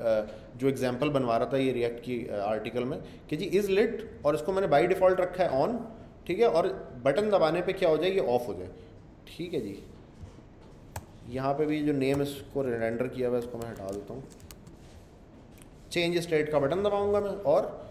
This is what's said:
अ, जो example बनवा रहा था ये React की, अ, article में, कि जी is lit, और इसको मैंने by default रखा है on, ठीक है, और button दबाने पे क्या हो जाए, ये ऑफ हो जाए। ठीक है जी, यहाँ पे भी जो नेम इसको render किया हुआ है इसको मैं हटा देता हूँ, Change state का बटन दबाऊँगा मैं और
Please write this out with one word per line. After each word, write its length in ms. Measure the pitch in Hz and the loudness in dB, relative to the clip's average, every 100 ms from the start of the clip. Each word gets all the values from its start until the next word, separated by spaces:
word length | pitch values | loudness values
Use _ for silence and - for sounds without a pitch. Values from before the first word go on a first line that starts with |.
अ, 240 | 117 110 107 - - 120 | 0 2 0 -8 -14 -2
जो 120 | 135 | 0
example 400 | 123 123 120 147 | 2 0 0 2
बनवा 260 | 143 123 113 | 2 2 2
रहा 160 | 123 | 2
था 40 | 135 | 2
ये 160 | 131 | 2
React 300 | 120 117 117 | 2 0 -2
की, 200 | - 123 - | -6 -6 -4
अ, 100 | 104 | -4
article 480 | 101 110 110 120 | -2 -2 -2 -4
में, 140 | 123 175 - - - | -2 -4 -10 -14 -8
कि 60 | 156 | -6
जी 140 | 185 | 0
is 160 | 180 202 | 2 4
lit, 320 | 190 240 - - - | 4 2 0 -10 -2
और 100 | 147 | 0
इसको 180 | 151 175 | 0 0
मैंने 160 | 190 190 | 0 4
by 120 | 147 180 | 4 4
default 320 | 185 185 185 | 4 4 4
रखा 240 | 180 - | 0 0
है 160 | 175 131 | 0 2
on, 160 | 160 240 - - - - - | 0 0 -6 -14 -18 -14 -4
ठीक 120 | 185 | 2
है, 80 | 233 | 4
और 200 | 160 190 - - 123 | 4 2 -2 -10 -2
button 240 | 131 139 214 | 0 2 4
दबाने 320 | 196 160 170 | 4 4 2
पे 100 | 175 | -2
क्या 160 | 185 175 | 0 2
हो 80 | 156 | 4
जाए, 140 | 180 | 2
ये 100 | 190 | 2
ऑफ 260 | 127 120 - | 2 0 0
हो 60 | |
जाए। 140 | 92 90 - - - - - - | -8 -10 -14 -20 -20 -20 -20 -18
ठीक 260 | - 170 | -12 -6
है 60 | 165 | -6
जी, 180 | 107 87 - - - - - - - - - - - - - - - | -6 -10 -14 -20 -20 -18 -18 -18 -20 -20 -20 -20 -16 -16 -16 -20 -10
यहाँ 220 | 127 135 | -2 0
पे 120 | 143 151 | 2 0
भी 140 | 151 | 2
जो 100 | 147 | 2
नेम 300 | 143 131 139 | 2 2 2
इसको 400 | 143 143 - 139 | 0 -4 -8 -4
render 460 | 135 117 113 117 127 | -2 0 -2 -2 -4
किया 200 | 127 123 | -2 0
हुआ 80 | 123 | 0
है 40 | |
इसको 140 | 120 117 | -2 -8
मैं 100 | 117 | -10
हटा 220 | 104 95 | -8 -8
देता 240 | 101 101 | -8 -8
हूँ, 80 | 120 139 - - - - - - - - - - - - - - - - | -12 -14 -18 -20 -20 -20 -20 -20 -20 -20 -20 -20 -20 -20 -20 -20 -20 -6
Change 280 | 180 170 175 | -2 0 0
state 320 | 170 156 - | 2 0 2
का 80 | 151 | 2
बटन 240 | 135 175 | 2 2
दबाऊँगा 380 | 202 202 202 202 | 0 2 2 0
मैं 100 | 202 - 135 | 0 -2 2
और 220 | 170 220 - - | 2 2 -8 -16